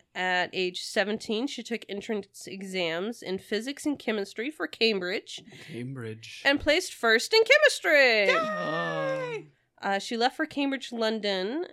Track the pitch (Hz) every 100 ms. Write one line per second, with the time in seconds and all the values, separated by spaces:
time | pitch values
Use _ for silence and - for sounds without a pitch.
0 | _ 196 185 180 180 180 180 180 - 220
1 | 196 208 - 214 277 - 220 226 - 202
2 | - 208 190 - - 196 196 185 170 165
3 | 208 233 - 185 - 214 247 285 302 277
4 | - 214 196 - 254 - 320 - 226 202
5 | 180 208 - - - - - 120 123 131
6 | 113 110 - - 269 285 302 320 - -
7 | 233 226 - 440 453 587 605 - 359 294
8 | 254 220 196 165 - - - 165 170 -
9 | 539 539 494 440 - _ _ _ 202 196
10 | - 233 247 - 311 285 277 262 - 233
11 | 220 220 202 190 190 294 359